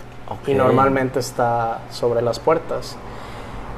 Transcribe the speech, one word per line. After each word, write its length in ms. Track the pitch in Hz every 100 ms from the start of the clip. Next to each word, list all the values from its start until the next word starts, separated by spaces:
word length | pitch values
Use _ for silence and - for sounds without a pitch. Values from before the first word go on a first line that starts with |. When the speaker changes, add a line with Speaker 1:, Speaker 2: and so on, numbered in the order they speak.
| - - -
Speaker 1:
Ok. 200 | 110 -
Speaker 2:
y 60 |
normalmente 640 | 135 127 127 135 135 131 135
está 600 | 120 - 120 117 113 113 -
sobre 300 | - 120 117
las 180 | 117 113
puertas. 580 | - 165 - 123 - - - - - - - - -